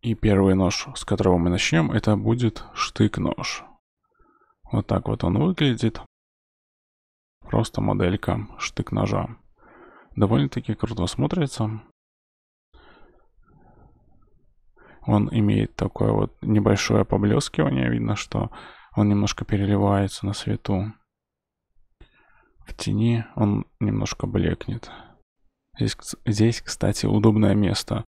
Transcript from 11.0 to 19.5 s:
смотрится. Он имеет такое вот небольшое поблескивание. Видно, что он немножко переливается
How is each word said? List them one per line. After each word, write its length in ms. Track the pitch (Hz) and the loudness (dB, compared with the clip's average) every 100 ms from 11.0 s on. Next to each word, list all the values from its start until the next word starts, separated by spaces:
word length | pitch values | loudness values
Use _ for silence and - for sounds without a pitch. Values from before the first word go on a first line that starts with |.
| - | -4
смотрится. 760 | - 143 185 143 - 107 110 - _ _ _ _ _ _ _ _ - - 1077 - _ _ _ 1077 831 807 807 - _ _ 807 _ _ _ _ _ _ - - - | -2 -2 -2 -4 -2 -6 -6 -14 _ _ _ _ _ _ _ _ -20 -20 -20 -20 _ _ _ _ -20 -20 -20 -20 _ _ _ _ _ _ _ _ _ -20 -14 0
Он 240 | 107 104 | 2 2
имеет 420 | 113 104 104 107 | 2 2 2 0
такое 380 | - - - 107 | -2 -6 0 0
вот 240 | 104 104 - | 2 -2 -4
небольшое 640 | - 107 104 101 - 107 98 | 0 2 4 2 2 2 2
поблескивание. 840 | 101 101 107 - - 147 135 123 | 2 2 2 0 -2 0 2 0
Видно, 260 | 117 110 | 0 -2
что 360 | 104 - - - - - - - | -4 -4 -4 -4 -8 -20 -20 -8
он 140 | - 104 | 0 2
немножко 380 | 101 101 - | 2 0 -4
переливается 800 | - | -4